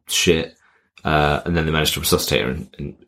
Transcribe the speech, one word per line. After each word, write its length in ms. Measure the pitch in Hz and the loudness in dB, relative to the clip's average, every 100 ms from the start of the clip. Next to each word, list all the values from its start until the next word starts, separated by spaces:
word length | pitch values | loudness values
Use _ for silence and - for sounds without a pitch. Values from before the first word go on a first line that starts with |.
| - | -6
shit. 480 | - 92 80 - - _ _ _ _ | 0 2 2 0 -10 _ _ _ _
Uh, 360 | - 76 73 73 - | 0 2 2 0 0
and 100 | 85 | -2
then 100 | 80 | 0
they 40 | |
manage 220 | 78 76 | 0 0
to 80 | - | -2
resuscitate 420 | 76 - - - | 0 0 2 0
her, 80 | 62 | 0
and, 240 | 65 - - | -4 -10 -12
and, 180 | 71 - | -12 -12